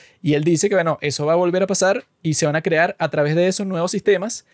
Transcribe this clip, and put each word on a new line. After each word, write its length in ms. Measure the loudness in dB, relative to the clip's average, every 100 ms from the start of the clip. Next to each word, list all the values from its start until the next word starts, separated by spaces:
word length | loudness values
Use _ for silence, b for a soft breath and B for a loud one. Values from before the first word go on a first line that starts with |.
| B B
Y 120 | 0
él 100 | 0
dice 240 | 2 2 2
que, 80 | 2
bueno, 200 | 0 -2
eso 260 | -4 -2 0
va 60 |
a 40 | 2
volver 280 | 2 0
a 20 | 0
pasar 380 | 0 0 0 -6 _
y 120 | -4
se 120 | 0 0
van 80 |
a 80 | 0
crear 320 | 0 2 2 0
a 80 | -4
través 260 | 0 0
de 140 | 2 0
esos 180 | 0 -4
nuevos 240 | -4 -2
sistemas. 560 | -2 0 0 -2 -10 b